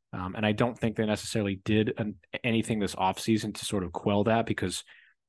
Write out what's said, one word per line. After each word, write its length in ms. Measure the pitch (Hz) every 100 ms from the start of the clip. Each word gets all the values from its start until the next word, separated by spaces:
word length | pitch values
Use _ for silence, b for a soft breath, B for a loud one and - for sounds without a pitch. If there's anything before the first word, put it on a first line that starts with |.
| -
Um, 220 | - 90 110
and 100 | 107
I 60 |
don't 260 | 107 123 113
think 180 | 117 104
they 100 | 110
necessarily 540 | 104 - 117 101 95 -
did 280 | 107 110 -
an, 180 | 107 101 _ -
anything 360 | 123 113 - 110
this 160 | 98 -
offseason 580 | 92 92 - 107 107 98
to 100 | -
sort 180 | 104
of 80 | 87
quell 320 | - 104 101 104
that, 200 | 113 113
because 380 | 104 92 - - b b b